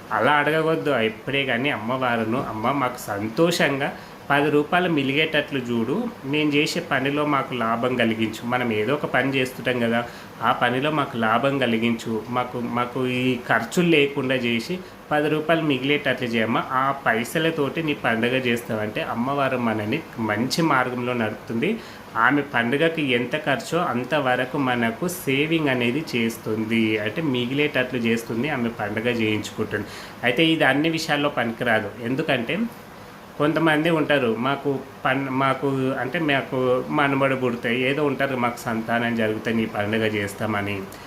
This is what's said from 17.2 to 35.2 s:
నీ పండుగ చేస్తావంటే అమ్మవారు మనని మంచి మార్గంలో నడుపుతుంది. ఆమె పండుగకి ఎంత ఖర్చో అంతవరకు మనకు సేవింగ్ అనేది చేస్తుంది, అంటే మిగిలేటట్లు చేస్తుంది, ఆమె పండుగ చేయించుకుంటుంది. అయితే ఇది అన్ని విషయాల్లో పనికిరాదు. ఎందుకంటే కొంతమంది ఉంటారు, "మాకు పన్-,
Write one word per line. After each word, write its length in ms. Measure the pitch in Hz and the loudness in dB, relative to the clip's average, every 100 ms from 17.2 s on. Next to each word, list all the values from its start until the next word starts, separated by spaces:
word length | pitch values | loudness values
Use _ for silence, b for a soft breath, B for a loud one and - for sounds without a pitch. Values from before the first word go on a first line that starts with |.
| 120 165 160 160 135 165 | 0 0 0 0 -2 0
నీ 120 | 156 | -2
పండుగ 400 | 143 131 113 120 | 0 0 2 2
చేస్తావంటే 680 | 131 123 117 - 110 107 156 | 2 0 -2 -2 -4 -2 -4
అమ్మవారు 540 | 143 113 127 143 131 127 | -4 -2 -2 0 0 0
మనని 440 | 117 107 107 151 - - | 0 0 -2 -4 -4 -4
మంచి 440 | 110 107 131 175 | -2 0 0 0
మార్గంలో 500 | 165 135 123 123 123 | 2 2 2 -2 -2
నడుపుతుంది. 640 | 123 107 117 - 117 165 226 B B - 113 | -2 -2 -4 -6 -2 -2 -2 B B -6 2
ఆమె 260 | 120 143 | 4 4
పండుగకి 680 | 139 120 117 139 165 165 139 | 2 0 2 2 2 2 2
ఎంత 240 | 120 123 151 | 2 0 -2
ఖర్చో 420 | 147 127 - 165 | 0 -2 -2 -2
అంతవరకు 800 | 156 120 123 156 131 123 127 143 | 0 -2 0 0 2 0 0 0
మనకు 500 | 127 120 113 110 175 | 0 2 0 0 -4
సేవింగ్ 600 | 180 - 135 156 165 147 | -4 0 0 2 2 2
అనేది 360 | 123 120 139 160 123 | 2 2 0 -2 0
చేస్తుంది, 800 | 113 110 120 110 110 113 110 110 | 0 -2 -4 -2 0 2 2 2
అంటే 240 | 107 170 | -2 -2
మిగిలేటట్లు 760 | 156 123 120 139 147 139 127 131 | -2 0 0 0 0 0 -2 0
చేస్తుంది, 500 | 117 117 - 113 147 | 0 0 -2 -4 -2
ఆమె 200 | 135 117 | -2 -4
పండుగ 400 | 113 104 107 120 | -4 -4 -2 -2
చేయించుకుంటుంది. 760 | 117 110 107 98 - 104 107 104 B B - | 0 0 0 -4 -6 -4 -4 -6 B B -4
అయితే 220 | 120 147 160 | 0 2 2
ఇది 180 | 160 | 4
అన్ని 260 | 139 139 165 | 4 4 2
విషయాల్లో 380 | 160 - 147 143 | 0 0 0 0
పనికిరాదు. 640 | 143 117 110 123 110 101 113 | 0 -2 -2 0 0 0 -6
ఎందుకంటే 560 | 117 135 156 127 117 175 226 - - - - - - - | -4 -2 0 -2 -2 -4 -4 -8 -18 -18 -18 -18 -12 0
కొంతమంది 520 | 151 160 160 151 170 | 0 4 4 4 4
ఉంటారు, 460 | 160 143 143 120 110 | 2 4 2 2 0
"మాకు 400 | 131 139 143 131 - - | 0 0 -2 -4 -6 -4
పన్-, 260 | 139 135 | -2 0